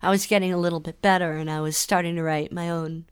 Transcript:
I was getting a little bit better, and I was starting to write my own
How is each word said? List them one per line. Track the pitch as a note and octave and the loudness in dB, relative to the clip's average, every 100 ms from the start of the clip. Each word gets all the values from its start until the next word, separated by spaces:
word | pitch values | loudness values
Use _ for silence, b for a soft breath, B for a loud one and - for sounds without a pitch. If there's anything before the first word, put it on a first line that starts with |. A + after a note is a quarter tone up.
I | - | 2
was | G3 - | 2 4
getting | G#3 F#3 | 2 2
a | F3+ | 2
little | F3 E3 | 0 -2
bit | D#3+ - | -6 0
better, | G3+ F#3 F3 D#3 | 2 4 2 -2
and | D#3 | -4
I | D#3 | -2
was | D#3 D3+ | -2 -2
starting | - F#3 E3+ E3+ | 0 0 0 -2
to | |
write | D#3+ D#3 D3+ | 0 -2 -2
my | F3+ E3+ | -4 -4
own | E3+ D#3+ E3 E3 | -4 -4 -8 -12